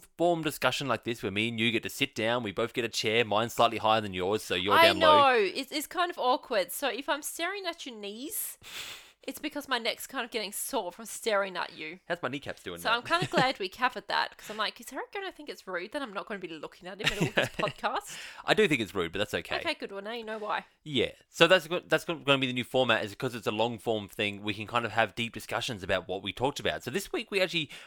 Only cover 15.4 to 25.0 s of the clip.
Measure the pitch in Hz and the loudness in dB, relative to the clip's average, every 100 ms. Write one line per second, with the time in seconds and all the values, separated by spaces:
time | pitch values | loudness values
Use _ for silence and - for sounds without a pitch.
15.4 | 294 196 - 180 202 294 254 185 175 202 | -14 -14 -8 -6 -6 -6 -6 -8 -8 -8
16.4 | 175 160 160 - 180 196 - 202 147 - | -8 -10 -12 -12 -14 -4 -2 0 0 0
17.4 | 131 - 220 - 220 311 - - - - | 0 -2 -4 -2 -4 -4 -8 -12 -14 -8
18.4 | - 202 196 135 101 98 82 95 107 92 | 2 4 4 2 0 0 0 0 -2 -2
19.4 | - 69 330 294 226 196 208 240 214 220 | -2 -4 -4 -6 -8 -10 -10 -10 -8 -8
20.4 | 208 - - _ 156 131 92 - _ - | -4 -6 -6 _ -2 0 0 -2 _ 6
21.4 | 170 185 156 175 - 160 - 156 131 135 | 8 8 4 -6 0 0 0 -2 2 4
22.4 | 131 127 113 131 120 107 104 104 131 117 | 2 -2 2 4 6 4 2 -4 -4 -2
23.4 | 117 107 120 113 120 110 98 - 104 101 | -2 2 0 0 -2 -2 -4 -2 -2 -2
24.4 | 104 107 104 120 113 107 | -4 -4 -2 -2 2 2